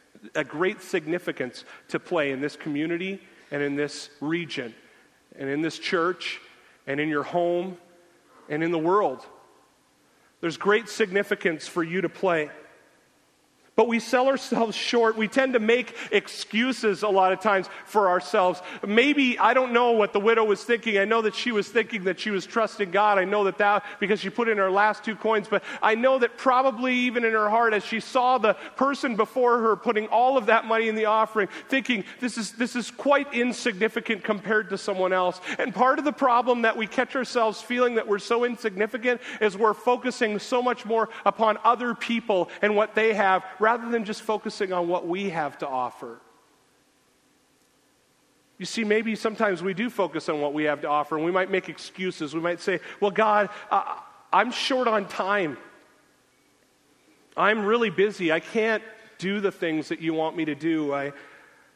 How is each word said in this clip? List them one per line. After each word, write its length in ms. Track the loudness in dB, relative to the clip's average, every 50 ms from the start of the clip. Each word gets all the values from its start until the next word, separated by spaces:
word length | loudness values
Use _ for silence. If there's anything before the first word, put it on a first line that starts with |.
| _ _ -20 -20 -18 -8 -6
a 100 | -6 -6
great 380 | -4 -4 -2 -2 -2 -2 -6
significance 840 | -8 -6 -6 -4 -4 -4 -6 -4 -4 -6 -6 -6 -6 -8 -10 -14 -18 -20 -20 -20 _ -8
to 120 | -8 -8
play 320 | -4 -2 0 0 0 0
in 80 | -2 -4
this 160 | -4 -6 -8
community 680 | -8 -8 -6 -4 -4 -2 -4 -4 -4 -6 -6 -8 -10 -14 -20 -20 -20 -14 -8
and 100 | -6 -4
in 140 | -4 -2 -2
this 340 | -2 -4 -4 -6 -10 -16 -16 -12 -8
region 540 | -4 -2 -2 -2 -4 -6 -8 -8 -8 -10 -12 -18 _ _ _ _ _ _ _ _ _ -20 -14
and 120 | -10 -6 -4
in 140 | -2 -2
this 160 | -2 -4 -4 -6
church 640 | -4 -2 0 0 0 0 -2 -4 -8 -10 -10 -12 -14 -20 -20 -20 _ _ _ _ _ -6
and 100 | -4 -2
in 100 | -2 -2
your 140 | -2 -2
home 560 | -2 -2 -2 0 0 0 0 -2 -4 -6 -10 -14 -18 -20 _ _ _ _ _ _ _ _ _ -20 -10 -6
and 160 | -4 -2 0
in 80 | 0
the 60 | 0 0
world. 460 | 2 2 4 4 2 0 -2 -6 -12 -20 -20 -20 -20 _ _ _ _ _ _ _ _ _ _ _ _ _ _ _ _ _ _ _
There's 180 | -6 -6 -6 -2
great 320 | 2 2 2 2 0 -2
significance 760 | -2 -2 0 0 0 0 0 0 -2 -2 0 -2 -2 -4 -8
for 160 | -6 -4 -4
you 200 | -2 -2 -2 -2
to 80 | -2 -4
play. 400 | -4 -2 0 2 2 2 0 -4 -8 -16 -20 -20 -20 _ _ _ _ _ _ _ _ _ _ _ _ _ _ _ _ _ _ _ _
But 120 | 2 2 2
we 100 | 2 -2
sell 300 | 0 0 2 2 4 2
ourselves 480 | 0 0 -2 -2 -2 0 0 -2 -2
short. 400 | -4 -4 0 2 2 2 2 2
We 100 | 0 -2
tend 280 | 0 0 0 2 2 2
to 40 | 2
make 380 | 2 2 2 2 0 -4 -10 -14 -4 0
excuses 880 | 0 0 0 -2 -8 -12 -8 -4 -2 0 0 0 0 0 0 0 0 0
a 60 | 0 2
lot 240 | 4 4 4 4
of 80 | 4 2
times 280 | 2 2 2 2 0 -4 -10 -16 -8
for 220 | -2 2 4 4 4
ourselves. 540 | 4 2 0 2 2 4 4 4 2 -2 -6 -14 -12 -8 -4
Maybe, 500 | 2 4 4 4 4 4 2 2 2 2
I 160 | 4 4 4
don't 200 | 4 4 2 2
know 180 | 2 4 4 4
what 220 | 4 4 2 2
the 80 | 2 2
widow 240 | 4 4 4 4 4
was 180 | 2 2 0
thinking. 340 | 0 -2 -2 0 0 0 0
I 100 | 2 2
know 160 | 2 2 2
that 120 | 0 0 -2
she 160 | -4 -4 -2
was 180 | -2 -2 -2 0
thinking 360 | 0 -2 -2 -2 -4 -4 -4
that 160 | -4 -4 -4
she 100 | -4 -4
was 160 | -4 -4 -4
trusting 460 | -4 -2 -2 -2 -2 -2 -4 -4 0
God. 260 | 2 2 4 4 4 2
I 60 | 2
know 180 | 2 2 0
that, 160 | 0 0 2 2
that 260 | 2 4 2 2 0 -6 -8 -4
because 220 | -2 0 0 -2
she 100 | -4 -4
put 160 | -4 -2 0
in 120 | 0 2 2
her 120 | 2 2
last 320 | 4 4 4 2 2 -2
two 140 | -6 -8 -6
coins. 320 | -4 -2 0 0 0 0 0
But 160 | -2 -2 -2 -4 -6 0
I 140 | 0 2 2
know 240 | 4 4 4 4 4
that 180 | 2 0 -2 0
probably 560 | 2 4 4 4 4 2 0 0 0 0 2
even 300 | 2 0 0 0 0 0
in 80 | 2
her 180 | 2 2 2 2
heart, 240 | 4 4 4 4 2
as 100 | 0 0
she 140 | -2 -4 -6
saw 400 | -4 -2 0 2 4 4 4 4
the 160 | 4 2 2 0 -4 -8 -2
person 400 | 0 0 0 0 0 -2 0 0
before 420 | 0 0 0 0 2 4 4 4 4
her 160 | 4 2 2
putting 320 | 2 0 0 0 0 0
all 320 | 0 2 2 4 4 4 2
of 80 | 4
that 200 | 4 4 4 4
money 200 | 2 0 0 0 0
in 60 | 0
the 120 | 0 0
offering, 420 | 2 2 2 2 0 0 -2 -2 -2 -4 -10 -6 -2
thinking, 360 | -2 0 0 0 -2 -2 -4 -8 -8 -6
"This 180 | -6 -6 -6 -6
is, 140 | -8 -6
this 240 | -4 -4 -4 -4 -4
is 160 | -6 -8 -8
quite 420 | -8 -2 2 2 2 2 2 0 -2
insignificant 880 | -2 -2 -2 -2 -2 -2 -2 -2 0 -2 -2 -2 -2 -4 -4 -4 -2
compared 480 | -2 -4 -4 -2 -2 -2 0 0 0 -2
to 80 | -6 -6
someone 340 | -4 -4 -2 0 0 2
else." 280 | 2 2 0 0 -2 -6 -8 -8 -6 -4
And 160 | -4 -2 0
part 240 | 2 4 4 4 2
of 60 | 0
the 80 | -2
problem 500 | 0 2 2 4 4 4 4 2 2 2
that 140 | 2 0 0
we 100 | 0 -4
catch 300 | -4 -2 -2 -2 0 -2
ourselves 440 | -4 -4 -2 0 0 0 0 -2 -4
feeling 360 | -6 -4 0 2 2 2 2
that 100 | 0 0
we're 140 | 0 -2 -2
so 240 | -2 0 0 0 0
insignificant 760 | 0 -2 -4 -6 -4 -2 -2 -2 -2 -4 -2 -2 -2 -2 -2 -4 -10 -4 0
is 160 | 0 0 2
we're 180 | 4 2 2 2
focusing 640 | 2 2 2 2 2 0 -2 -2 0 0 0 0 -2
so 240 | -2 -2 0 2
much 220 | 2 0 0 -2 -2
more 240 | -2 0 0 0 0 -2 -2 0
upon 320 | 0 2 2 2 2 2 4 4
other 320 | 2 4 2 0 -4 -4
people 540 | -4 -2 -2 -2 0 0 2 2 2 0 -2 -2 0
and 140 | 0 2 4
what 180 | 2 2 2 2
they 200 | 2 2 2 4
have 300 | 4 4 4 4 2 0 -4 -2 2 2
rather 240 | 2 2 2 -2 -2
than 160 | -2 -2 -2
just 160 | -4 -8 -6
focusing 540 | -4 -4 -4 -4 -4 -6 -6 -4 -4 -2 -2
on 140 | -2 0 0
what 180 | -2 -2 -2
we 240 | -2 -4 -2 -2 -2
have 260 | -2 -2 -4 -4 -6
to 100 | -6 -6
offer. 540 | -4 -2 -2 -4 -4 -6 -10 -14 -16 -16 -18 _ _ _ _ _ _ _ _ _ _ _ _ _ _ _ _ _ _ _ _ _ _ _ _ _ _ _ _ _ _ _ _ _ _ _ _ _ _ _ _ _ _ _ _ _ _ _ -12
You 80 | -10
see, 180 | -6 -4 -2 0
maybe 320 | 2 2 2 0 -2 -2
sometimes 460 | -2 -4 -4 -2 0 0 0 0 0
we 100 | -2 -4
do 160 | -4 -2 -4 -4
focus 400 | -2 -2 -2 -2 -4 -4 -4 -4
on 140 | -2 -2
what 100 | -2 -2
we 120 | -2 0 0
have 180 | 0 0 -2
to 60 | -2 -2
offer, 280 | 0 0 0 -2 -2
and 80 | -2 0
we 80 | 0
might 180 | 0 0 0 0
make 200 | -2 -2 -2 -4
excuses. 640 | -10 -14 -14 -14 -10 -6 -6 -6 -4 -6 -6 -6 -4
We 80 | -4
might 180 | -2 -2 -4 -4
say, 200 | -2 -4 -4 -4 -4 -10 -6 -2
"Well, 100 | -2 0
God, 380 | 2 2 4 4 4 4 2 0 -4 -10 -4 0
uh, 300 | 0 0 0 -2 -8 -12 -14 -18 -20 -20 _ _
I'm 200 | 4 4 4 2
short 360 | 0 -4 -2 0 0 2 2
on 220 | 2 2 0 0 -2
time. 480 | -4 -4 -2 0 0 0 0 -2 -4 -8 -14 -20 -20 -20 _ _ _ _ _ _ _ _ _ _ _ _ _ _ _ _ _ _ _ _ _ _ _ _ _ _ _ _ _ _ -2 0
I'm 260 | 2 2 2 2 0
really 240 | 0 2 2 0 0
busy. 420 | 0 0 0 0 0 -2 0 0
I 100 | 0 0
can't 420 | -2 -2 -2 0 0 0 0 -2 -4 -10 -20 -20 -20 -20 -12
do 240 | -8 -4 -4 -2 -2
the 120 | -2 -2
things 360 | -2 -4 -4 -2 -2 -2 -4 -4
that 120 | -6 -4
you 120 | -4 -2
want 240 | -2 0 -2 -2 -2
me 80 | -4 -4
to 100 | -4 -4
do." 380 | -4 -2 -2 0 0 0 -2
I, 220 | -2 -4 -4 -6 -8 -12 -18 -20 -20 -20 -20 -20 _ _ _ _ _